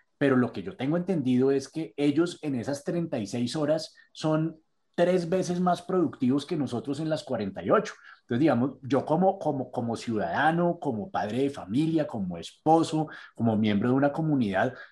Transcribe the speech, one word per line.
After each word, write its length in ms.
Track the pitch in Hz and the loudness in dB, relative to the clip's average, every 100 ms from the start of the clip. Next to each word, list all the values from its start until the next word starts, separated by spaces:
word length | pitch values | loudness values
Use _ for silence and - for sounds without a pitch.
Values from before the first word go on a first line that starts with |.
| _ - | _ 0
Pero 180 | 143 127 | 2 4
lo 160 | 120 | 2
que 100 | 107 | -2
yo 140 | 92 90 | -10 -6
tengo 220 | 131 175 | -2 -2
entendido 540 | 175 175 127 123 135 | 0 0 2 4 4
es 180 | 139 139 | 2 -2
que 240 | 156 160 - | -8 -8 -2
ellos 420 | 147 139 170 - | 2 2 0 -2
en 120 | 151 | -6
esas 300 | 127 104 - | -4 -4 -6
treinta 340 | - 170 165 131 | -4 -4 -2 -4
y 80 | 110 | -4
seis 300 | 120 120 156 | -4 -2 0
horas 380 | 147 160 - - _ | 0 0 -2 -16 _
son 480 | - 156 156 160 165 _ _ _ | -4 0 2 0 -6 _ _ _
tres 360 | - 175 180 165 | 0 2 2 0
veces 300 | 190 175 175 | -2 -2 0
más 200 | 180 175 | 0 0
productivos 640 | - 185 147 - 123 139 | 0 0 0 0 0 0
que 120 | - 165 | 0 -4
nosotros 440 | 127 120 - 143 | -2 -4 -4 -4
en 80 | 156 | -4
las 160 | 151 | -4
cuarenta 380 | - 120 98 92 | -4 -4 -4 -4
y 80 | 90 | 2
ocho. 240 | 208 - - - - | 2 0 -8 -20 -14
Entonces, 180 | - 120 | -4 2
digamos, 320 | 156 120 135 - | 4 4 0 -4
yo 240 | 127 135 120 | -2 0 2
como, 320 | 160 190 190 | 2 2 2
como, 320 | 151 139 127 | -2 -4 -4
como 260 | - 117 110 | -6 -4 -4
ciudadano, 840 | - 107 85 117 151 170 175 170 | -4 -2 -2 0 2 2 0 0
como 300 | 147 110 95 | -4 -4 -4
padre 340 | 92 101 117 | -4 -4 -2
de 80 | 139 | -2
familia, 560 | - 87 120 160 160 147 | -4 -4 0 2 0 -2
como 300 | 110 92 85 | -4 -6 -6
esposo, 720 | - - 156 165 156 156 151 - - | -10 -2 4 4 4 0 -4 -6 -14
como 220 | - 117 107 | -2 2 2
miembro 320 | 107 101 120 | 2 2 2
de 60 | |
una 180 | 135 143 | 2 2
comunidad, 600 | 143 160 143 104 95 123 - - | 0 0 0 2 2 0 -2 -16